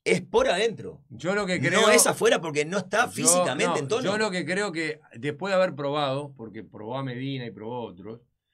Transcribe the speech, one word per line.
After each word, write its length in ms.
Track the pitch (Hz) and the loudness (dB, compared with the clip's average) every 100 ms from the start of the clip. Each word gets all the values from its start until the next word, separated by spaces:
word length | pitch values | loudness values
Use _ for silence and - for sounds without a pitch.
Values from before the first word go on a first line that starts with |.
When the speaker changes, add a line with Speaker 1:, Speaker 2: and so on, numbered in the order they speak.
Speaker 1:
es 180 | - 185 | 0 0
por 260 | - 220 262 | 2 2 4
adentro. 540 | 180 226 135 95 - - | 2 0 -4 -12 -14 -18
Speaker 2:
Yo 260 | 117 170 | -8 -2
lo 120 | 202 196 | 0 0
que 120 | 175 | 0
Speaker 1:
No 80 | 135 | 2
Speaker 2:
creo 220 | 185 220 | 4 6
Speaker 1:
es 160 | 226 180 | 6 6
afuera 340 | 160 214 180 | 4 4 2
porque 240 | 160 143 | 0 -2
no 140 | 151 196 | 0 -2
está 280 | 190 208 240 | 0 0 0
Speaker 2:
yo, 40 | |
Speaker 1:
físicamente 560 | - 247 262 - 131 - | 2 4 4 4 2 0
Speaker 2:
no, 20 | 160 | 0
Speaker 1:
en 100 | 139 | 0
tono. 140 | 220 | -2
Speaker 2:
yo 140 | 180 214 | 0 0
lo 120 | 220 | 0
que 160 | 180 151 | -2 -2
creo 240 | 185 208 | -2 -2
que 300 | 160 160 143 - | -2 -4 -6 -12
después 360 | 117 143 143 156 | -8 -6 -4 0
de 60 | 180 | 2
haber 180 | 185 | 2
probado, 580 | 135 139 147 139 135 143 - | 0 -4 0 0 -2 -6 -12
porque 260 | 110 107 | -14 -14
probó 340 | 98 104 107 131 | -14 -12 -8 -6
a 60 | |
Medina 420 | 135 120 135 135 | -6 -6 -6 -6
y 60 | 117 | -8
probó 240 | 98 110 | -10 -10
a 60 | 123 | -8
otros, 400 | 110 90 98 117 _ _ _ | -10 -12 -14 -16 _ _ _